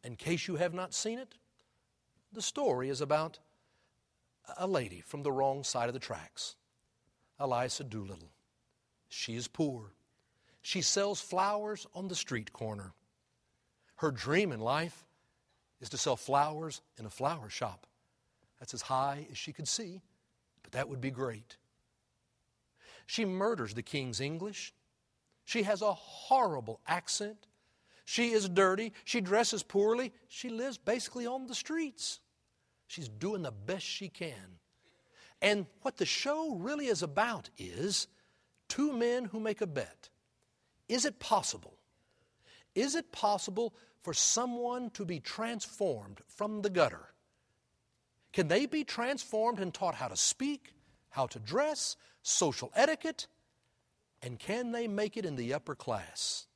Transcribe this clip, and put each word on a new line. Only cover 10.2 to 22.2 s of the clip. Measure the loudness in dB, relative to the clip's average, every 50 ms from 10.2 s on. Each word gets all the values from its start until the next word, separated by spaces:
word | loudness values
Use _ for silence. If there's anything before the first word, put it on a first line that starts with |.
| _ _ _ _ _ _ _ _
She | -8 -4 -2 0
sells | 2 2 4 4 2 2 0 -2
flowers | -6 -2 2 2 4 4 2 0 -2 -4 -6 -8 -10 -12 _
on | -8 -6 -4
the | -4
street | -4 -4 -2 -4 -4 -4 -6
corner. | -8 -6 -6 -6 -4 -6 -8 -12 -14 _ _ _ _ _ _ _ _ _ _ _ _ _ _ _ _ _ _ _ _ 0
Her | 0 0
dream | 0 0 0 2 4 4 4 2
in | 0 -2
life | 0 2 2 2 0 -4 -8 -16 -20 _ _ _ _ _ _ _ _ _ _ _ _ _ _ _
is | -12 -8
to | -4
sell | -2 0 0 0
flowers | 0 0 2 4 4 4 4 0 -4 -6 -6 -8 -10 _ _ _ -14
in | -14
a | -12
flower | -6 -2 0 0 0 -2 -8 -10
shop. | -6 -4 -4 -4 -6 -10 -18 _ _ _ _ _ _ _ _ _ _ _ _ _ _ _
That's | -14 -10 -10
as | -8
high | -4 0 0 2 2 0 -2 -6 -8 -10
as | -10
she | -10 -10 -10
could | -10 -8 -4
see, | -4 -2 -4 -4 -8 -12 -14 _ _ _ _ _ _ _ _ _ _ _ _
but | -20 -6
that | -4 -4 -4 -4
would | -6 -4
be | -4 -4
great. | -2 -2 -4 -4 -4 -8 -14 _ -20 _ _ _ _ _ _ _ _ _ _ _ _ _